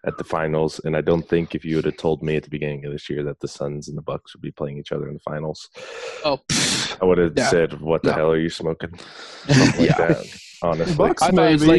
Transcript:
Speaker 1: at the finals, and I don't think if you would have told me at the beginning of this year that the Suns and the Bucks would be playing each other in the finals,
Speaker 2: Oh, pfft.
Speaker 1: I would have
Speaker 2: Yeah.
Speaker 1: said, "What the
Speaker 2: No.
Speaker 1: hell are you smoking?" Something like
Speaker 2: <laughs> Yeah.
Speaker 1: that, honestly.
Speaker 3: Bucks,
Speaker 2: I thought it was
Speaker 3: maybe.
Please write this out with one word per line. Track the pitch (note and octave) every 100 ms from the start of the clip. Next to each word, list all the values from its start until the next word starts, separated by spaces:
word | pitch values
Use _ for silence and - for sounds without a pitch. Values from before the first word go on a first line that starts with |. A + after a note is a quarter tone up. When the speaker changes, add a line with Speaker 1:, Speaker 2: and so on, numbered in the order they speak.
| -
Speaker 1:
at | -
the |
finals, | - E2 D#2+ D#2 D#2 -
and | D#2+ D#2
I |
don't | D#2 E2+ -
think | E2+ E2
if | D#2+ D#2+
you | D#2+
would | D#2
have | -
told | E2 D2+
me | D#2 D2+
at |
the | -
beginning | D2 D2 C#2+ C#2+
of |
this | D2 -
year | D2
that | D2 C#2+
the | D2
Suns | - C#2+ D2 D2
and | D2
the |
Bucks | D2+ D2 - -
would |
be | D2+
playing | - D2 C#2+
each | -
other | D#2 D2
in |
the | D2
finals, | - D2+ - - - - - - - - D4+
Speaker 2:
Oh, | - -
pfft. | - - - - -
Speaker 1:
I | F#2
would | F2
have | E2 D2
Speaker 2:
Yeah. | -
Speaker 1:
said, | F2 D#2+ D2+
"What | D#2 D#2+
the | D#2+
Speaker 2:
No. | D2+
Speaker 1:
hell | D#2
are | D#2+
you | E2
smoking?" | - E2 D#2+ E2+ F2 - - - - C#3
Something | C3+ C3 - -
like |
Speaker 2:
<laughs> | -
Yeah. | E2+
Speaker 1:
that, | - - - - -
honestly. | E2+ D#2+ F3+ D3+
Speaker 3:
Bucks, | G#3+ -
Speaker 2:
I | E3+
thought | F3+ D#3+
it |
was | D3+
Speaker 3:
maybe. | D#3